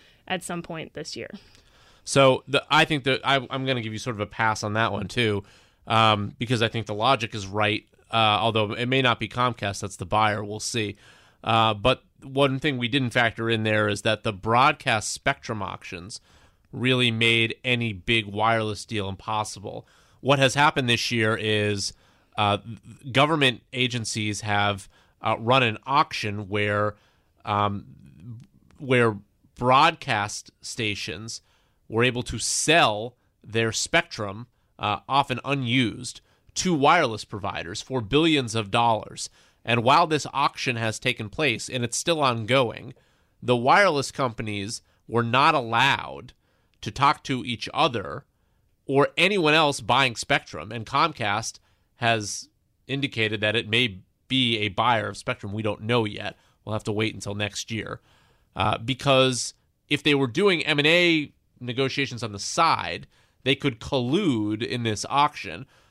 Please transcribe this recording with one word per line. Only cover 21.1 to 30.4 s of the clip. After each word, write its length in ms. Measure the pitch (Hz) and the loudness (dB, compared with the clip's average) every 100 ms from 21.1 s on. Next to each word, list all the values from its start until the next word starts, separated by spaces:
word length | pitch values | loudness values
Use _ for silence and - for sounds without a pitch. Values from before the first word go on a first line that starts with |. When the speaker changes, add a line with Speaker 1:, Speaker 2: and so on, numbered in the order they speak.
Speaker 2:
year 260 | 120 110 113 | 0 0 0
is, 560 | 107 107 104 101 - - _ _ _ - | 0 0 0 -2 -6 -10 _ _ _ -2
uh, 200 | 104 101 113 107 117 - 139 | 0 0 -4 -18 -18 -18 -2
government 500 | 120 147 160 135 117 _ | 2 4 4 2 2 _
agencies 640 | 131 127 120 107 113 107 104 | -2 -2 -2 -4 -4 -4 -4
have, 480 | 107 101 104 101 - _ _ - | 0 2 2 -2 -8 _ _ -8
uh, 160 | 110 110 | -4 -2
run 240 | 113 131 | 2 4
an 140 | 120 107 | 2 -2
auction 640 | 127 143 156 - 107 101 95 | 0 0 0 -2 -6 -6 -6
where, 460 | 104 104 104 104 - _ _ _ _ | -2 0 0 -2 -4 _ _ _ _
um, 400 | 110 104 104 101 - - 95 - 107 113 - _ _ - | -2 0 0 -2 -12 -20 -20 -20 -18 -18 -20 _ _ -10
where 400 | 139 123 117 104 - _ _ | 2 4 4 0 -12 _ _
broadcast 960 | - 123 131 165 160 - 107 104 - | -2 4 6 6 2 -4 -2 -2 -6